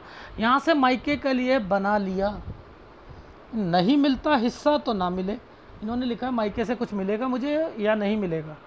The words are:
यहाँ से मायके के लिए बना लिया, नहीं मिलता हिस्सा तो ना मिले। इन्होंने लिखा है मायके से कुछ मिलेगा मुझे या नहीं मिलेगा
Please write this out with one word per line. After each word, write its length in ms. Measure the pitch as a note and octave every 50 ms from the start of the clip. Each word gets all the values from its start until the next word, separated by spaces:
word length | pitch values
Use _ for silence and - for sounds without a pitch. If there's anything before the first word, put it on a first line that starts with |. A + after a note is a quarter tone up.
| - - - - - - - -
यहाँ 200 | G#3+ A#3 B3+ C#4
से 140 | - D#4+ E4
मायके 440 | D4 C4 B3+ C4 A#3 - C#4+ D4 C4+
के 160 | - C#4 C4
लिए 260 | B3 B3+ B3+ C4 C4+
बना 380 | G#3+ F3+ G3 G3 G3 G3+ G#3 G#3+
लिया, 400 | G3+ F#3+ F#3 F#3 F#3+ G3+ G#3 F#3 - - - - - - - - - - - - - - - - - - - - - - -
नहीं 420 | A3 G#3 E3+ E3+ F3+ F3 G3 C#4 D4
मिलता 380 | C#4 D4 C4 A3 - D#4 D4+ B3+
हिस्सा 400 | G#3+ A#3+ - - - D4 D4 D4
तो 160 | D4 C4 A3+
ना 160 | G3 F3+ F3+
मिले। 240 | F3+ F#3 F#3 F#3 G#3+
इन्होंने 720 | B3+ - - - - - - - - - G#3+ A#3 B3 B3+
लिखा 220 | B3 A#3 F#3 B3 B3+
है 60 | B3+
मायके 320 | A#3 G#3+ G#3 G3 B3 A3+
से 100 | F#3 B3
कुछ 180 | G3+ A#3+ - G3+
मिलेगा 340 | G3+ F#3+ F#3+ G#3 G#3+ B3+ C4
मुझे 460 | B3 B3+ A3+ C#4+ D4 D4+ D#4+ E4 - A#3
या 160 | G#3 G#3 A3
नहीं 220 | G#3+ G#3 G3+ G#3+ G#3+
मिलेगा 400 | G3+ F3+ E3 D#3+ D#3 D#3 D3+ - -